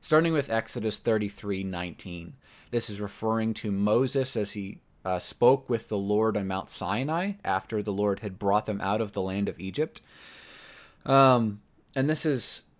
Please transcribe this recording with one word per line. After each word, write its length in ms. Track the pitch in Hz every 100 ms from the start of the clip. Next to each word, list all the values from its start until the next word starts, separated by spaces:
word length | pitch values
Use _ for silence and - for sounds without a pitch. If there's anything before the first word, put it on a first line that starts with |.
Starting 340 | - 156 165
with 160 | 160 135
Exodus 480 | 113 - 127 110 104
thirty-three 640 | - 110 104 - 104 95
nineteen. 720 | 95 90 87 - - 87 85 - _ - -
This 200 | 120 -
is 100 | 101
referring 540 | 101 - 110 113 110
to 180 | 110 107
Moses 640 | 98 104 110 131 135 131 117
as 160 | 101
he, 280 | 104 98 - _ _
uh, 160 | 95 92
spoke 520 | - - 120 135 -
with 180 | 117 -
the 80 | 104
Lord 400 | 98 104 110 107
on 100 | 98
Mount 220 | 95 -
Sinai 640 | - 90 104 135 160 196 202
after 400 | - 95 - 110
the 100 | 104
Lord 260 | 98 104 98
had 200 | 107 92
brought 280 | 101 101 107
them 160 | 101
out 180 | 95 107
of 120 | 107
the 100 | 101
land 260 | 92 95 101
of 100 | 87
Egypt. 440 | 92 92 160 - _ - - - - - - - - _ -
Um, 560 | 135 135 123 113 104 _ _ _
and 160 | - 139
this 160 | 156 160
is 380 | 135 - - - _